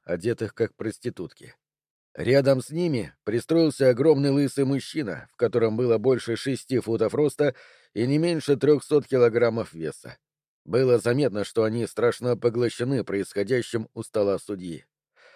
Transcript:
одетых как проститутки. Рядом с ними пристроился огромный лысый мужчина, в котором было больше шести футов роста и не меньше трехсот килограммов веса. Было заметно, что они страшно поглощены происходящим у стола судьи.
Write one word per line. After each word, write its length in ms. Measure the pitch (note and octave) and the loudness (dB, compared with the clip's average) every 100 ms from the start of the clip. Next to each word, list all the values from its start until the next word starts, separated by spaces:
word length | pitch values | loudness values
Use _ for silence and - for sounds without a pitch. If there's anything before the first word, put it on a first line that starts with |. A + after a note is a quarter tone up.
одетых 520 | - F2 A2 A2+ G#2+ - | -8 -4 -4 -4 -6 -4
как 180 | A2+ | -6
проститутки. 800 | - G#2+ - A#2+ - E2 _ A#2+ - _ _ _ _ _ - | -4 -8 -8 -10 -10 -12 _ -20 -20 _ _ _ _ _ -6
Рядом 480 | F#2 C#3 C3+ C3 | 2 4 4 2
с 80 | - | -2
ними 420 | D#3+ F3 B2+ D#2+ - | -4 -2 -2 -6 -10
пристроился 680 | - A2+ - E3 D#3 - C3 | -6 -4 0 2 2 4 4
огромный 420 | A#2+ D#3 C#3 C#3+ | 4 4 4 2
лысый 340 | C#3 C#3 C#3 C3+ | 2 0 0 0
мужчина, 640 | C#3 - D#3 A2 C#2 - | -2 -4 -8 -8 -8 -12
в 40 | - | -2
котором 420 | A2+ A#2 A2+ A2 | 0 2 0 2
было 220 | B2+ A2 | 2 2
больше 360 | B2+ A#2+ - A2+ | 2 0 0 -4
шести 440 | C3+ B2 - B2 | -4 -6 -2 -4
футов 340 | G#2+ A2+ G#2+ | -2 0 0
роста 400 | B2 D3+ - D3 - - _ _ | 0 0 0 -2 -2 -12 _ _
и 140 | - B2+ | -4 0
не 100 | D3 | 0
меньше 380 | E3+ D#3+ - C3+ | 0 -2 0 2
трехсот 500 | C#3 C#3+ - D3 - | 4 2 2 0 2
килограммов 680 | C3 A#2+ A2+ A#2 A2+ G#2 E2 | 4 4 4 2 0 -6 -8
веса. 420 | D2+ - B1 - _ _ _ _ - | -10 -10 -16 -20 _ _ _ _ -2
Было 320 | A#2 B2+ A#2 | 0 4 2
заметно, 460 | A#2 C3 B2+ G#2 | 2 0 0 -2
что 200 | G2 A2+ | -4 0
они 220 | A2 A#2 G#2+ | 0 0 -4
страшно 500 | - A#2 - B2 A2+ | 0 0 0 -2 -2
поглощены 680 | A#2+ A2+ A#2 - B2 C3+ | -2 0 -2 -2 -4 -4
происходящим 840 | G2 G2 F#2 G2+ G2+ B2 - A#2 A2+ | -2 -4 -4 -4 -2 -2 -2 -6 -8
у 80 | - | -12
стола 380 | - A2 G2+ F#2+ | -6 -2 0 -2
судьи. 460 | - G2 F2+ D#2 _ _ _ _ _ | -4 -10 -10 -12 _ _ _ _ _